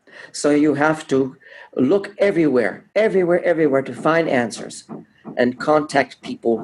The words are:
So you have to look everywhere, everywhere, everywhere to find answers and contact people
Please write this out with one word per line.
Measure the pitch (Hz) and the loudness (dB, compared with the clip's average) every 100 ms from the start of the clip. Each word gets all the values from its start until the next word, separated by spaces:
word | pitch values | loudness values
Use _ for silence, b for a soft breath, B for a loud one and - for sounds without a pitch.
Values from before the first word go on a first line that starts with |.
| _ B B | _ B B
So | - 147 | -4 0
you | 147 151 | 2 2
have | 135 151 156 - | 2 0 0 -2
to | 135 135 - B B B - | -2 -2 -6 B B B -2
look | 131 196 196 - | 2 0 -2 0
everywhere, | 202 170 151 127 104 - - | 0 2 2 2 0 -4 -6
everywhere, | 196 220 185 175 175 | 0 2 2 2 0
everywhere | - 160 156 135 | 0 2 2 2
to | 135 | -2
find | 120 160 165 160 | -4 0 2 2
answers | 127 117 - - - - - - b - - | 0 -2 -6 -14 -16 -16 -18 -18 b -12 -2
and | 123 127 | -2 -2
contact | - 151 147 143 131 - | 0 0 0 -2 -2 -6
people | - - 117 113 | -14 -6 -2 -2